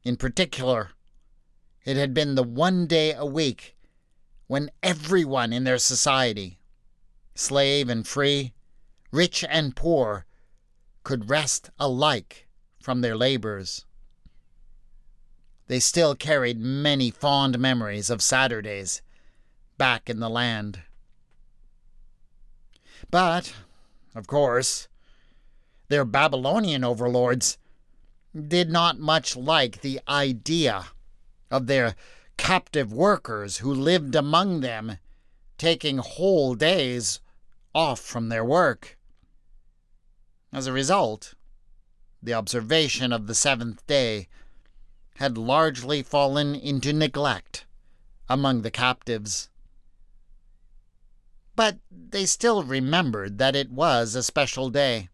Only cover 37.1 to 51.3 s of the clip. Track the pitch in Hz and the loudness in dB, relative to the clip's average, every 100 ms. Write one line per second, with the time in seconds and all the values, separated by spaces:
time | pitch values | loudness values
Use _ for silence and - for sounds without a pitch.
37.1 | - - - - - _ 151 160 120 - | -6 -12 -20 -20 -20 _ 0 0 -2 -6
38.1 | 120 113 113 117 160 160 117 - - - | -6 -4 -2 2 4 4 0 -12 -20 -20
39.1 | - _ _ _ - - _ _ _ _ | -20 _ _ _ -20 -20 _ _ _ _
40.1 | _ _ _ _ 135 135 131 135 196 127 | _ _ _ _ -8 -4 -2 2 2 2
41.1 | 107 - - - - _ - _ _ - | -2 -14 -20 -20 -20 _ -20 _ _ -20
42.1 | - 117 113 104 123 110 160 147 - 127 | -14 -4 -4 -2 -4 0 2 2 0 -2
43.1 | 117 104 113 147 127 117 104 - 143 120 | -2 -2 0 2 0 -4 -10 0 0 2
44.1 | 107 95 - - - - - - - - | -2 -8 -20 -20 -20 -20 -20 -20 -20 -20
45.1 | - 139 113 113 143 160 127 123 147 127 | -4 -4 -2 2 4 4 0 -4 -4 0
46.1 | 147 139 143 147 143 143 135 139 147 160 | 2 2 2 -2 -4 -4 -2 0 2 0
47.1 | 143 143 101 - - - - - - - | 0 -2 -2 -6 -18 -18 -20 -20 -20 -20
48.1 | - - 131 139 123 107 - 123 127 - | -20 -2 0 2 0 -2 0 0 0 -6
49.1 | 113 104 95 - - - - - _ - | -6 -6 -8 -10 -20 -20 -20 -20 _ -20
50.1 | - _ - - - - - _ _ - | -20 _ -20 -20 -20 -20 -20 _ _ -20
51.1 | - _ | -20 _